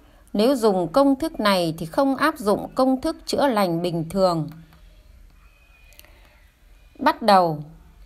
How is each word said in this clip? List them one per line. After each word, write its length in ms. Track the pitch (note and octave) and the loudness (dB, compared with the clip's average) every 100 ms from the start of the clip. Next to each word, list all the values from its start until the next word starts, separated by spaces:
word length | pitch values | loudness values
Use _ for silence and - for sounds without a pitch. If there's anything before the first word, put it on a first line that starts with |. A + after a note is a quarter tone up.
| - - _ | -20 -20 _
nếu 220 | G3+ A3+ C#4 | 0 0 2
dùng 320 | A3 F#3+ E3+ | 2 0 0
công 280 | C#4 C#4 C4+ | 2 2 2
thức 240 | D#4+ - | -2 -2
này 360 | G#3+ F#3+ E3+ D#3+ | 0 0 -2 -4
thì 80 | E3 | -6
không 300 | - C#4 C4 | -2 0 0
áp 220 | C#4+ D4+ | -2 -2
dụng 340 | G3+ G3 - - | -2 -2 -2 -2
công 260 | C4 C4 | 0 0
thức 160 | D#4+ D#4+ - | -4 -8 -6
chữa 220 | - C#4+ | -2 0
lành 340 | G#3+ F#3+ E3 | 0 0 -2
bình 280 | F3 E3+ D#3+ | -2 -4 -4
thường. 400 | F#3+ F#3 E3 D3 - - - - - - - - - - _ _ _ - - - - - _ _ _ - - - - | 0 0 0 -4 -10 -20 -20 -20 -20 -20 -20 -20 -20 -20 _ _ _ -20 -20 -20 -20 -20 _ _ _ -20 -20 -20 -4
Bắt 220 | - - | -2 0
đầu. 420 | A3 G3 E3+ D3+ D3+ - - - | 4 4 4 -2 -10 -20 -20 -20